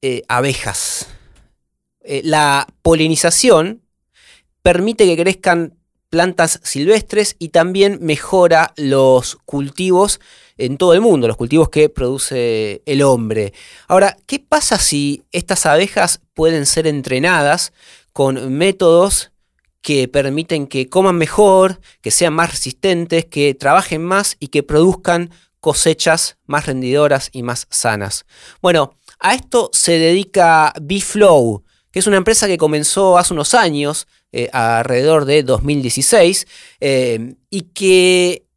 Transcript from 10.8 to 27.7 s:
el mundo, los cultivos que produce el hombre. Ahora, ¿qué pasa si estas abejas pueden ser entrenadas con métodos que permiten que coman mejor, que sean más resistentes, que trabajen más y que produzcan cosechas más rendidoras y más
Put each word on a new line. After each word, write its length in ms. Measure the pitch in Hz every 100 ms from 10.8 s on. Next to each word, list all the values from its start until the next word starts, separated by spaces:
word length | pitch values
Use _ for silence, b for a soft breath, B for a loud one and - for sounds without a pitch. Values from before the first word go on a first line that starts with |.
| 180
el 80 | 170
mundo, 260 | 226 165 117
los 100 | 110
cultivos 320 | 120 151 156
que 200 | - 151
produce 920 | - 127 135 - 131 120 110 107 101 -
el 160 | 139
hombre. 500 | 139 127 110 110 101 B B B B
Ahora, 280 | 190 196 - _
¿qué 140 | 277
pasa 380 | _ 302 - 214
si 460 | - 147 143 143 _
estas 340 | 170 - 185 175
abejas 560 | 151 196 - 180 - _
pueden 320 | - 160 160 139
ser 220 | - 160
entrenadas 840 | 147 131 127 160 180 143 175 - b b b b
con 440 | - 135 135 131 135
métodos 760 | 185 190 180 170 196 - - _ _ _ _ _
que 280 | - 147 127
permiten 580 | 143 139 139 160 160 139
que 220 | 135 131
coman 260 | 180 190 175
mejor, 640 | 156 - 208 190 190 185 b b
que 100 | -
sean 220 | - 175
más 180 | 156 170
resistentes, 760 | - - - 196 175 170 165 160
que 280 | - 143
trabajen 500 | 135 139 165 190 156
más 320 | 170 190 202 -
y 80 | 143
que 140 | 147
produzcan 680 | 139 151 175 180 - 175 175 b b _
cosechas 760 | - 147 - 160 - 160 - - _
más 200 | 143 151
rendidoras 640 | 131 127 135 147 139 -
y 120 | 131
más 220 | 120 120 -